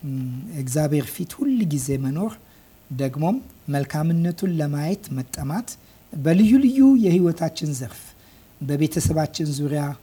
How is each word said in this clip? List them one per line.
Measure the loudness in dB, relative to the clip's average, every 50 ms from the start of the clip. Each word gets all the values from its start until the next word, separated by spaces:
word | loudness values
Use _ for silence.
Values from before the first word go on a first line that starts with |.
| -8
እም፣ | -6 -6 -6 -6 -6 -8 -10 -10 -12 -10
እግዚአብሔር | -8 -8 -4 -2 0 0 2 0 0 -2 -2
ፊት | -8 -10 -10 -10 -6
ሁል | -4 -2 0 0 0 0
ጊዜ | 0 0 -2 -2 -2 -4 -2
መኖር፣ | -2 -4 -2 -2 -4 -6 -6 -10 -20 -20 -20 -20 _ _ _ _ _ _
ደግሞም | -6 -4 -4 -4 -2 -2 0 0 0 -2 -4 -12 -20 -16 _ -4
መልካምነቱን | -4 -4 -4 -4 -4 -2 0 0 0 0 0 -2 -2 -2 -4 -4 -2
ለማየት | -2 -2 -2 -2 -4 -2 -4 -4 -6 -6 -8
መጠማት | -8 -8 -8 -8 -10 -10 -8 -6 -6 -6 -6 -8 -14 -18 -20 _ _ _ _ _ -10
በልዩ | -4 0 2 4 6 6 6 6 6
ልዩ | 6 6 6 8 8 8 8 8
የህይወታችን | 6 6 6 6 4 4 2 0 -2 -4 -4 -4 -4 -4 -4
ዘርፍ፣ | -4 -8 -10 -12 -16 -20 -20 -20 -20 -20 -20 -20 -20 -20 _ _ _
በቤተሰባችን | -6 -4 0 0 0 0 0 -2 -2 0 0 0 -2 -2 -4 -6 -4 -4
ዙሪያ፣ | -4 -4 -4 -4 -2 -2 -4 -4 -6 -10